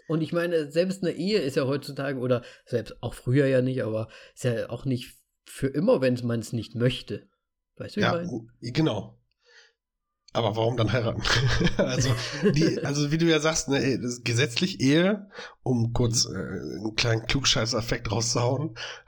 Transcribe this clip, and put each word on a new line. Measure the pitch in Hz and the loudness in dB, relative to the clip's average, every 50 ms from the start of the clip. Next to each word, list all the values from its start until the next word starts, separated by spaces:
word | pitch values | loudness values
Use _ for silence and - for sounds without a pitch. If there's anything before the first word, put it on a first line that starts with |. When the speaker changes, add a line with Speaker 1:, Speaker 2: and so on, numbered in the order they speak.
| _ - | _ -4
Speaker 1:
Und | 156 156 | -2 -2
ich | 156 147 170 | -2 0 0
meine, | 170 170 175 170 160 151 143 | -2 0 2 0 0 -2 0
selbst | 147 165 180 190 185 - | 2 2 2 2 0 -2
eine | 175 160 - | -2 -4 -2
Ehe | - 170 196 214 196 | -2 -2 0 2 2
ist | 139 139 - | 0 2 0
ja | 160 139 | 0 0
heutzutage, | 123 143 139 - - 139 - 135 143 139 127 | 0 -2 -2 -4 -8 -8 -6 -4 -4 -4 -2
oder | 123 123 127 117 - - - - _ | 0 0 0 0 0 -8 -20 -20 _
selbst | - 123 117 117 - - - | -4 -4 -4 -4 -4 -12 -8
auch | - 110 - | -8 -8 -8
früher | - - 123 127 147 139 | -6 -2 2 4 4 4
ja | 135 131 127 | 6 4 4
nicht, | 127 127 127 127 113 | 2 2 0 -2 -2
aber | 110 110 110 113 - - - - - _ | -2 -2 -4 -4 -6 -10 -20 -20 -20 _
ist | - - | -4 -2
ja | 123 117 113 98 - | -2 -2 -2 -4 -6
auch | - 117 - | -8 -6 -2
nicht | 139 127 123 - - - _ _ _ _ _ _ | -2 -2 -2 -4 -10 -18 _ _ _ _ _ _
für | - - - 135 | -18 -8 -4 -4
immer, | 135 135 147 185 247 247 143 | -2 0 0 2 4 4 4
wenn | 131 127 123 117 120 | 4 2 2 0 -2
man's | 117 117 117 110 - | -2 -2 -2 -4 -4
nicht | - 113 104 - - | -6 -6 -6 -6 -2
möchte. | 113 120 131 - - - - 104 - - _ _ _ _ _ _ _ _ _ _ | 0 2 2 2 0 -8 -10 -10 -12 -12 _ _ _ _ _ _ _ _ _ _
Weißt | - - - - | -16 -14 -8 -2
du, | 208 | 0
wie | 214 | 2
Speaker 2:
Ja, | - 180 170 | 2 2 0
Speaker 1:
ich | 175 175 | -2 -6
meine? | - 113 - - _ - - 120 120 | -8 -8 -10 -12 _ -12 -12 -4 0
Speaker 2:
genau. | 156 160 151 107 98 - - - _ _ _ _ _ _ _ _ - - _ _ _ _ _ _ _ _ _ _ _ _ _ - | 2 2 2 0 -2 -6 -10 -16 _ _ _ _ _ _ _ _ -20 -20 _ _ _ _ _ _ _ _ _ _ _ _ _ -2
Aber | 113 117 101 113 | 0 0 0 0
warum | 113 113 117 123 | 0 0 0 0
dann | 120 110 104 | 0 0 2
heiraten? | 127 127 117 113 - - - | 2 0 0 0 -2 -2 0
<laughs> | - - 120 135 120 - - 175 175 - | 0 2 2 2 2 2 2 2 2 2
Also, | - 185 135 127 120 117 131 120 117 - - - 147 160 202 139 | 2 0 0 0 0 2 0 0 0 -2 -6 -6 0 2 2 4
die, | 147 165 160 - - | 4 2 2 2 0
Speaker 1:
<laughs> | - | -2
Speaker 2:
also | - 143 147 147 143 | -2 0 0 0 0
wie | 156 | 2
du | 160 170 | 2 4
ja | 165 160 151 | 4 4 4
sagst, | 147 160 160 - - 131 | 4 2 0 0 0 0
ne, | 139 135 123 | 0 2 2
ey, | 135 120 - | 2 0 0
das | 104 123 120 - - | -2 -6 -6 -4 -4
gesetzlich | 123 117 120 147 147 - - 185 190 - - | 0 2 2 2 2 0 -2 -2 -2 -2 2
Ehe, | 127 135 147 160 175 190 214 208 - - - - - - - _ - | 4 4 6 6 6 4 2 0 -4 -14 -16 -16 -16 -16 -16 _ -4
um | 127 127 117 113 117 - | -2 0 0 0 0 2
kurz, | - 123 117 - - - | 2 2 2 2 0 0
Speaker 1:
Mhm. | - - | -2 -2
Speaker 2:
äh, | |
einen | 95 - 64 95 - 69 73 - - 107 110 107 | -6 -6 -6 -6 -8 -8 -8 -8 -6 -6 -6 -2
kleinen | - - 120 113 113 117 | -2 0 2 2 0 0
Klugscheißer-Effekt | - - 139 127 - - 123 113 113 131 110 117 - 135 117 117 113 | 0 -2 0 2 2 2 2 0 0 0 -2 -2 -2 -4 -4 -2 -2
rauszuhauen, | 98 113 113 - - 117 120 123 135 139 156 160 - - - - - - - | -2 -2 0 0 0 0 2 0 0 0 -2 -6 -6 -10 -12 -12 -14 -16 -8